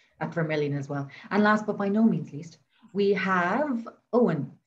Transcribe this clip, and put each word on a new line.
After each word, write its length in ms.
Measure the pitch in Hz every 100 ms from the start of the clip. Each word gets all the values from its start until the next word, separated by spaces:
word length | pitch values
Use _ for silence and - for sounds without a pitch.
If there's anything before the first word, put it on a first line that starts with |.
| _ -
at 140 | 160
Vermilion 420 | 170 156 156 143 143
as 120 | 139
well. 200 | 143 139 - -
And 140 | 196
last 200 | 208 214
but 140 | 214 196
by 100 | 202
no 140 | 208
means 300 | 226 160 143
least, 260 | 143 165 - _ _ _
we 200 | 185 196
have 760 | 196 190 185 175 226 302 233 - - _
Owen 380 | 233 208 151 139 -